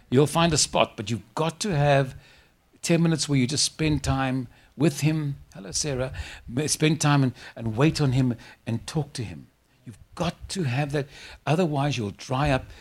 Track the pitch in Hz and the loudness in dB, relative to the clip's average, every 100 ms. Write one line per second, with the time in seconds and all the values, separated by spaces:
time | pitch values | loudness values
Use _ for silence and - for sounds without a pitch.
0 | _ 123 147 170 170 151 - - - - | _ 2 4 4 2 2 2 2 0 0
1 | 104 110 - - 160 160 214 151 147 139 | -6 -6 -6 -4 -4 -4 -2 2 4 4
2 | 139 - - - _ _ _ _ - 165 | 2 -6 -20 -20 _ _ _ _ 0 4
3 | 165 160 - 143 127 147 - - 156 147 | 4 2 0 2 2 0 -2 -2 0 0
4 | 139 135 131 131 120 - _ - 160 143 | 0 -2 -2 -4 -6 -14 _ 0 0 2
5 | 147 156 143 139 - 156 196 - 151 127 | 0 0 -2 -8 -12 -18 -10 -6 -4 -4
6 | 131 - - - - 120 151 - 156 156 | -4 -6 -12 -12 -8 -4 -2 2 2 2
7 | 147 143 131 - - - 117 107 156 160 | 4 4 4 -2 -14 -8 -6 2 2 4
8 | 143 127 127 117 - - - 117 - 160 | 2 2 2 0 -8 -14 -6 -6 -4 -6
9 | 143 - 98 78 64 _ _ _ - 101 | -6 -8 -10 -10 -18 _ _ _ -20 -20
10 | - - 170 - - 196 143 123 147 147 | -20 -6 -6 -6 -10 -4 -2 -2 -2 -4
11 | 139 - - - - 160 175 147 143 123 | -6 -12 -20 -10 -2 0 2 0 0 -2
12 | 101 85 - 131 147 131 - - | -4 -8 -6 -2 2 0 -2 -14